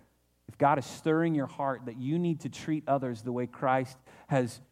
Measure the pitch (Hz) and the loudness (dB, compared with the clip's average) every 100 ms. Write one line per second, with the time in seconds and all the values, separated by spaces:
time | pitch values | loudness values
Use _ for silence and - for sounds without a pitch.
0 | _ _ _ _ - - 139 151 - - | _ _ _ _ -20 2 4 4 -2 -4
1 | 165 156 170 156 131 - 139 120 120 117 | 2 4 4 2 -2 -2 -2 -2 -6 -6
2 | 127 165 170 151 135 - - 156 135 139 | -2 0 0 0 -4 -8 -4 -2 0 0
3 | 127 113 120 123 120 - 139 127 127 - | 0 -4 -4 -4 -4 -2 2 2 0 -10
4 | - - - 139 120 - - | -20 -20 0 0 0 -4 -20